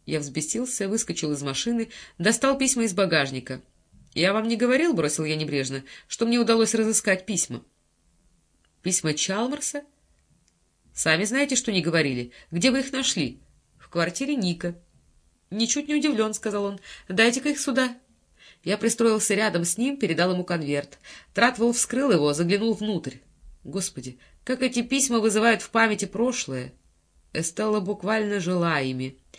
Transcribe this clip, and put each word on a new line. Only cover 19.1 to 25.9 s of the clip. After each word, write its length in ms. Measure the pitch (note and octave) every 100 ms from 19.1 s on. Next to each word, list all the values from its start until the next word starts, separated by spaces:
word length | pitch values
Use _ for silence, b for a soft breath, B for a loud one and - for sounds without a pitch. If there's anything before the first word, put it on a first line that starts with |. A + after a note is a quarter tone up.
| G#3+ -
рядом 300 | G3+ G#3+ E3+
с 140 | E3+ -
ним, 180 | B3+ C#4
передал 360 | G3+ E3 F3+
ему 120 | F3+
конверт. 540 | F3+ E3+ C#3+ C#3+ - - B B B
Тратвелл 400 | - A#3+ B3 A#3
вскрыл 380 | A#3 - A#3+ C#4
его, 240 | F3 D3
заглянул 400 | D3 F3 G3 A3+
внутрь. 420 | F#3+ G#3+ F#3 D#3 - - _ - -
Господи, 540 | - F#3+ F3 - B2+ A#2+ b b
как 180 | - B3+
эти 200 | B3+ B3
письма 360 | A#3+ C4+ C4+ A#3
вызывают 420 | A3 G#3 A3+ A3
в 80 | -
памяти 340 | A3+ A3+